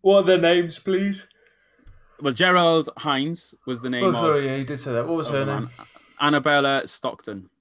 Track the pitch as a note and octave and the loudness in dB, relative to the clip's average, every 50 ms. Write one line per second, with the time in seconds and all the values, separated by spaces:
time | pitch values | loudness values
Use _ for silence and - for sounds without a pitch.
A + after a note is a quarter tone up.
0 | _ F#3+ G3 G3+ F#3+ E3+ F#3 F3+ E3 E3+ E3+ F3 F3 E3+ D#3+ - - - F#3+ F#3 | _ 6 4 6 6 6 4 4 4 4 4 2 0 -2 -6 -10 -6 -4 -2 -2
1 | G3 G3+ G3 F#3+ - - _ _ _ _ _ _ _ _ _ _ _ - - - | -2 -2 -4 -6 -10 -18 _ _ _ _ _ _ _ _ _ _ _ -20 -20 -20
2 | _ _ _ _ C#3+ C#3+ C3 A2+ F#3 F#3 F3+ F3+ F3 E3 E3 E3 D3+ - - - | _ _ _ _ -4 -4 0 2 2 4 4 4 4 4 4 2 0 -2 -8 -8
3 | - D3+ C#3+ C3 C#3 D3+ E3+ F3 - - - _ _ - B2+ A#2 A#2 B2+ B2 B2 | -4 -4 -2 -2 -2 -4 -6 -8 -12 -20 -20 _ _ -10 -10 -8 -6 -6 -4 0
4 | B2 F#3+ E3+ - E3 D#3+ D3+ C#3+ C#3 C3+ C3+ C#3 C3+ B2 D3 C3 - C#3+ B2 A#2 | 0 0 0 2 2 2 2 2 0 -2 -4 -4 -6 -6 -8 -8 -8 -4 -4 -4
5 | A#2+ D#3 E3 E3 D3+ - D3 C#3 C3+ C#3 C3+ - A#2 A#2+ - - - - _ - | -2 -2 -2 -4 -4 -2 -2 -2 -2 -2 -4 -6 -6 -8 -12 -18 -20 -20 _ -20
6 | _ _ _ _ C#3+ D3 D3 D3 C3 D3+ D3 C#3+ C#3 C#3 C#3 C3+ - - - - | _ _ _ _ 0 2 2 2 2 2 2 2 2 2 0 0 -2 -6 -12 -8
7 | - B2+ A2+ - - - G#2 G2 F#2+ F#2 _ _ | -8 -8 -8 -8 -12 -12 -12 -12 -14 -18 _ _